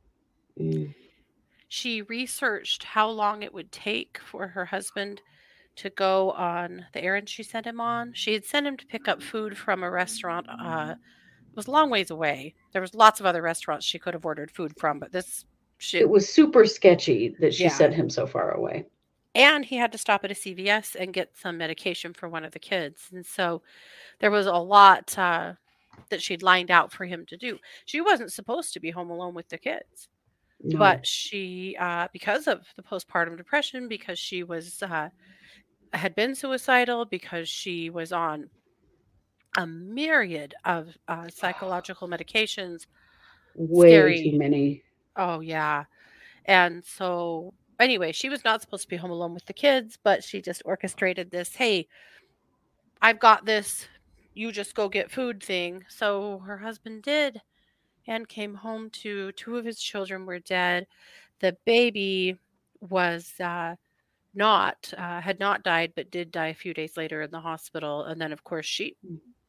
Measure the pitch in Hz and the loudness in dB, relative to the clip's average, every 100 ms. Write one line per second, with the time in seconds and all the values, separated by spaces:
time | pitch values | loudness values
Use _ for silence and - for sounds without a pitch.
0 | _ _ _ _ _ - 80 80 147 - | _ _ _ _ _ -8 -4 -4 -6 -12
1 | _ _ _ _ _ _ - - 247 226 | _ _ _ _ _ _ -14 -10 -6 -6
2 | 202 233 254 - 262 202 - - - 220 | -8 -8 -8 -4 -4 -4 -6 -8 -4 0
3 | 214 220 208 214 208 196 - - - 226 | 0 0 -2 -2 -10 -14 -16 -10 -6 -6
4 | - - - - 185 185 180 196 196 - | -6 -16 -16 -12 -10 -8 -6 -6 -8 -8
5 | 202 202 _ _ _ _ _ - 196 - | -8 -10 _ _ _ _ _ -14 -10 -2
6 | 190 190 190 - 180 175 175 180 175 - | 2 4 2 0 -2 -4 -6 -12 -14 -6
7 | 175 196 208 - 214 226 226 233 233 233 | -2 -2 -4 -14 -10 -10 -10 -6 -4 -4
8 | 240 233 - 214 208 285 285 269 - 226 | -6 -6 -4 -4 -2 -2 -2 -6 -12 -8
9 | - 175 - 226 214 196 - 190 180 180 | -2 -2 -4 -8 -8 -8 -4 -4 -2 -4
10 | 180 - 180 170 - - 175 160 151 - | -4 -6 -6 -8 -8 -12 -8 -6 -6 -10
11 | _ _ _ _ _ - 214 294 302 220 | _ _ _ _ _ -14 0 4 4 2
12 | 180 160 156 139 139 - _ 190 185 214 | -2 -2 -2 -2 -8 -18 _ -6 -2 8
13 | 220 - 196 170 165 165 - 151 - 170 | 8 8 0 0 -2 -4 -4 -6 -4 -6
14 | - 170 165 151 151 - 160 156 156 147 | -6 -8 -6 -8 -10 -6 -8 -2 -2 -2
15 | - 180 180 - - _ _ - - 175 | -6 -8 -8 -12 -16 _ _ -12 -2 4
16 | 226 202 185 - 302 254 214 - 196 170 | 6 6 6 6 8 10 8 8 8 8
17 | - 117 117 - 156 - 175 - 151 160 | 4 0 0 0 0 4 2 6 4 4
18 | - - - - - - - - - _ | -2 -2 -4 -4 -4 -2 -4 -6 -12 _
19 | _ _ _ - 277 302 262 247 240 220 | _ _ _ 6 6 6 0 -2 -2 -2
20 | - 202 196 196 202 185 196 214 208 - | 0 0 0 -8 -10 -6 0 0 -2 -8
21 | 185 185 170 - 190 170 160 160 190 170 | -6 -6 -6 -8 -10 -6 -6 -6 -6 -6
22 | 170 170 175 165 160 160 - 190 147 160 | -10 -12 -12 -10 -12 -14 -6 -4 -6 -10
23 | - 185 175 - 175 165 _ - - - | -20 -18 -12 -4 -2 -2 _ -20 -20 -20
24 | - - 214 208 196 175 175 202 196 185 | -20 0 2 2 2 0 6 10 12 10
25 | - - 180 170 170 175 _ _ _ - | 4 -2 0 0 -4 -12 _ _ _ -20
26 | - 185 - 170 190 185 175 175 151 - | -10 -8 -6 0 4 4 6 4 4 -4
27 | 180 175 170 175 247 196 - - - 294 | -10 -12 -14 -12 -10 -10 -14 -20 -8 -2
28 | 370 330 220 - 202 247 - 185 160 170 | 2 2 0 -12 -6 -6 -6 -10 -10 -10
29 | 175 170 180 175 - 165 262 - - - | -10 -10 -10 -12 -14 -10 -8 -8 -10 -20
30 | - _ _ _ _ _ - 160 196 156 | -20 _ _ _ _ _ -4 4 6 6
31 | 127 - - 202 185 185 190 - 180 170 | 0 -6 -6 -8 -8 -8 -10 -6 -4 -4
32 | 175 - - 220 302 202 - - - 190 | -6 -6 -2 -2 0 -2 -4 -20 -10 -10
33 | - 180 170 170 175 285 285 254 247 214 | -4 -2 -2 -4 -4 -2 -2 -8 -10 -10
34 | - 175 - 185 175 170 170 - 196 165 | -10 -10 -8 -8 -6 -8 -10 -10 -6 -4
35 | 156 _ _ - - - _ _ - 165 | -6 _ _ -20 -20 -20 _ _ -8 -4
36 | 185 180 233 269 269 262 - 247 247 240 | -4 -2 -2 -2 -4 -4 4 4 4 -2
37 | 233 185 - 170 165 - 196 175 165 170 | -4 -8 -8 -10 -8 -8 -8 -6 -6 -8
38 | 165 175 165 151 - _ _ _ _ _ | -4 -2 -2 -4 -10 _ _ _ _ _
39 | _ _ _ _ _ - 170 165 180 233 | _ _ _ _ _ -4 -2 -8 -10 -6
40 | 311 311 202 160 143 - - 170 160 - | 2 2 2 -4 -10 -8 -2 -2 -4 -14
41 | - 165 170 - 185 180 190 180 175 185 | -10 -10 -10 -6 -4 -4 -6 -6 -8 -12
42 | 175 170 165 220 214 - 185 170 - _ | -10 -10 -4 -2 -2 -4 -10 -12 -18 _
43 | _ _ - _ _ - 165 170 175 165 | _ _ -20 _ _ -6 2 10 12 12
44 | 156 170 151 147 143 143 143 143 _ _ | 10 4 2 2 2 4 2 0 _ _
45 | _ - 180 165 160 160 151 147 147 _ | _ -4 -4 -4 -6 -4 -2 -2 -6 _
46 | - - - - - 190 175 170 - - | -20 -20 -20 -8 4 6 6 0 -14 -8
47 | 190 175 170 165 175 - _ - 247 226 | -4 -2 -4 -6 -10 -18 _ 2 2 2
48 | 165 160 262 277 233 220 - 196 - 175 | -2 -4 -6 -4 -2 -2 -4 -12 -10 -10
49 | 180 170 175 175 - 196 285 269 220 - | -8 -8 -8 -10 -16 0 2 2 -2 -2
50 | 208 196 - 196 - 175 - 190 185 - | 2 2 0 -10 -10 -10 -6 -6 -6 -2
51 | 190 180 180 180 175 - 247 190 156 - | -2 -2 -6 -8 -8 -2 0 0 -2 -14
52 | - - _ _ _ _ _ _ _ - | -20 -20 _ _ _ _ _ _ _ 2
53 | 220 220 233 214 214 214 208 - - - | 4 6 8 8 4 -2 -2 -10 -14 -20
54 | _ _ _ 196 226 208 202 - 202 196 | _ _ _ -12 -10 -8 -8 -4 -2 -2
55 | - - 247 208 - 185 175 180 - - | -4 -6 -6 -8 -6 -4 -4 -10 -16 -4
56 | 208 202 208 196 190 202 214 220 226 220 | -2 -2 -6 -10 -12 -14 -14 -14 -16 -10
57 | 240 294 285 220 _ _ _ _ _ _ | -2 0 0 -4 _ _ _ _ _ _
58 | - 226 233 - 208 202 220 220 220 - | -10 -10 -10 -10 -10 -10 -12 -12 -12 -14
59 | 214 202 196 196 - 240 233 220 - 208 | -10 -10 -10 -12 -10 -8 -8 -10 -8 -8
60 | 190 190 185 180 - 185 180 180 190 _ | -8 -10 -10 -12 -4 0 0 0 -4 _
61 | - - - - 190 180 - 233 240 208 | -20 -20 -20 -2 -2 0 2 4 4 0
62 | 196 190 185 185 _ _ _ _ 180 185 | -4 -2 -2 -4 _ _ _ _ -4 0
63 | 180 170 170 - 180 175 165 175 _ _ | 0 -2 -10 -10 -8 -6 -8 -10 _ _
64 | _ _ _ 202 214 202 - - - - | _ _ _ -2 2 4 2 -4 -12 -12
65 | 175 175 175 190 202 202 196 165 165 - | -10 -8 -6 -4 -2 -2 0 0 -2 -6
66 | - 175 170 170 160 160 180 160 156 165 | -10 -8 -8 -6 -6 -6 -10 -10 -10 -8
67 | 160 156 151 165 165 160 - 165 151 147 | -8 -8 -10 -10 -10 -10 -10 -10 -6 -6
68 | 147 160 156 151 - 165 156 - - - | -8 -8 -8 -10 -10 -8 -6 -6 -8 -12
69 | 185 160 _ _ | -16 -18 _ _